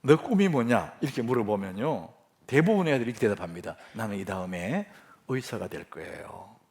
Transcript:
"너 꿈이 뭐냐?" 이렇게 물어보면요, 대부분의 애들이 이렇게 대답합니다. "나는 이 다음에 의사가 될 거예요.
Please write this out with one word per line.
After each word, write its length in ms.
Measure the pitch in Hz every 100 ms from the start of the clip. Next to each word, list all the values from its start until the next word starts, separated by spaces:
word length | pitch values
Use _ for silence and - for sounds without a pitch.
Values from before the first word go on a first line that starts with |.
"너 180 | 127 151
꿈이 280 | - 202 196
뭐냐?" 480 | 143 117 117 80 -
이렇게 220 | 143 127
물어보면요, 880 | 117 123 104 101 98 95 143 117 80 - _ _ -
대부분의 480 | 135 165 208 170
애들이 160 | 131 117
이렇게 180 | 117 113
대답합니다. 480 | 98 90 85 85 82 -
"나는 260 | 110 110 101
이 60 |
다음에 680 | 95 95 92 90 90 175 202 - - - -
의사가 400 | 131 - 113 92
될 160 | 76
거예요. 720 | 76 76 85 82 - 90 101 113 _